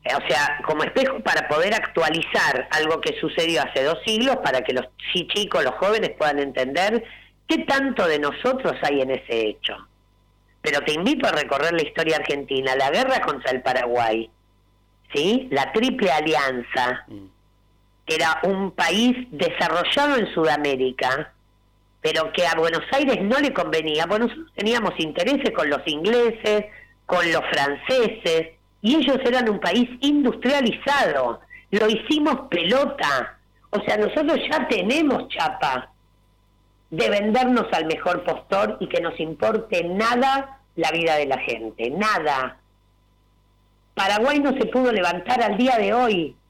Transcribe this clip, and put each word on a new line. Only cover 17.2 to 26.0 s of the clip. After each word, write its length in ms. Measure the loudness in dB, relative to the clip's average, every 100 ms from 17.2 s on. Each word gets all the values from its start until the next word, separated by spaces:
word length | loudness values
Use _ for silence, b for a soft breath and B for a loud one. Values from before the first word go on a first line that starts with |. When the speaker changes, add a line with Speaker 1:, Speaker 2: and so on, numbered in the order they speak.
| -20 _ _ _ _ _ _ _
Speaker 1:
que 100 | -6
era 260 | -2 0 0
un 300 | -2 -2 -4
país 440 | -2 -2 2 2 0 -6
desarrollado 840 | -4 -4 -2 -2 0 0 0 2 2
en 160 | 0
Sudamérica, 1000 | 0 0 2 0 0 -2 -2 -4 -2 -6 _ _ _ _ _ _ _
pero 320 | -2 -2 -2
que 140 | 0 0
a 80 |
Buenos 280 | 2 2 0 0
Aires 280 | 0 2 0
no 160 | 2 2
le 120 | 0
convenía. 540 | 0 0 -2 0 -2 0
Bueno, 200 | 0 0
nosotros 260 | -4 -14
teníamos 380 | -4 0 0 -2 -2
intereses 520 | -4 0 0 0 0
con 180 | 0 0
los 120 | 0 -2
ingleses, 800 | -2